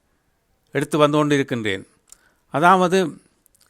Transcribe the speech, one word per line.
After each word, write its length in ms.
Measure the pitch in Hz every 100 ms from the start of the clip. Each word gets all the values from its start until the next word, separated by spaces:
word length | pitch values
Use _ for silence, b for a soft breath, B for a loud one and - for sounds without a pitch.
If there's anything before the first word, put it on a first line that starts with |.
| _ _ _ _ _ _ _
எடுத்து 260 | 139 143 160
வந்து 200 | 147 151
கொண்டிருக்கின்றேன். 720 | 147 143 131 123 107 95 - _ _ b b b b
அதாவது, 720 | 139 175 185 180 190 170 - _ _ _ _